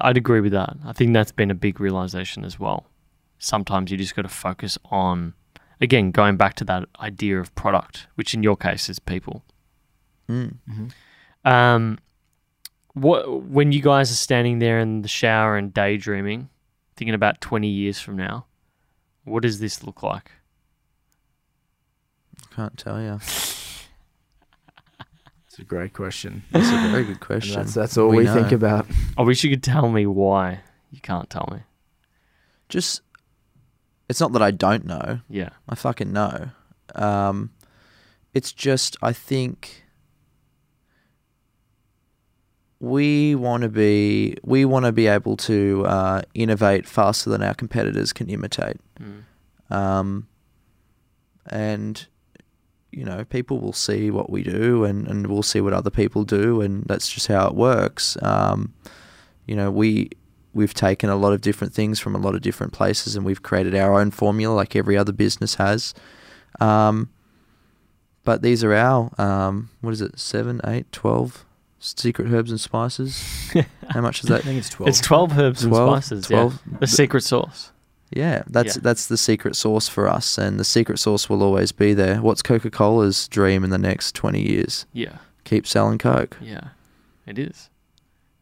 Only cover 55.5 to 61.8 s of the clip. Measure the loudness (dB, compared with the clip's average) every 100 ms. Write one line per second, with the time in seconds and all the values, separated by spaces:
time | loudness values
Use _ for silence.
55.5 | 0 2 0 0 0 0 0 0 2 2
56.5 | 2 0 -4 -4 -4 -4 -4 0 2 2
57.5 | 2 2 4 0 -2 -4 -2 0 2 2
58.5 | 0 -4 -12 -20 -20 -20 -20 _ _ -8
59.5 | -2 -2 2 2 2 -2 -8 _ _ _
60.5 | 0 0 2 0 2 0 2 2 2 0
61.5 | -2 -4 -2